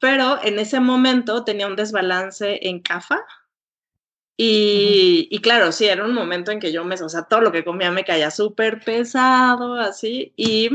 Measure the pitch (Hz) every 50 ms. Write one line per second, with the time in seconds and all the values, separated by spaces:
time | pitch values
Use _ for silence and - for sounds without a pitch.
0 | 254 262 269 269 262 262 285 - - 214 202 208 214 214 269 262 254 254 254 254
1 | 254 262 254 247 233 220 220 240 233 220 202 202 202 202 190 196 214 214 214 196
2 | 185 185 180 180 190 190 190 - 208 202 208 - - 185 180 175 175 - 170 175
3 | - - - 415 - - - - _ _ _ _ _ _ _ _ _ _ _ _
4 | _ _ _ _ _ _ _ - 226 226 214 214 208 208 208 202 202 208 202 190
5 | 185 180 175 165 165 - 208 202 - 226 240 233 185 165 165 - 214 208 185 185
6 | 208 226 247 233 185 170 180 180 175 208 214 214 196 165 160 165 170 180 190 175
7 | 170 160 170 170 - - 220 233 226 202 170 165 160 175 175 190 180 175 175 190
8 | 190 - 170 156 147 151 - - 208 208 208 - 220 220 220 220 - 226 226 233
9 | 240 233 - 254 254 262 254 254 254 247 247 240 247 240 240 240 226 196 196 -
10 | 226 220 240 262 269 - _ - 220 226 214 220 226 233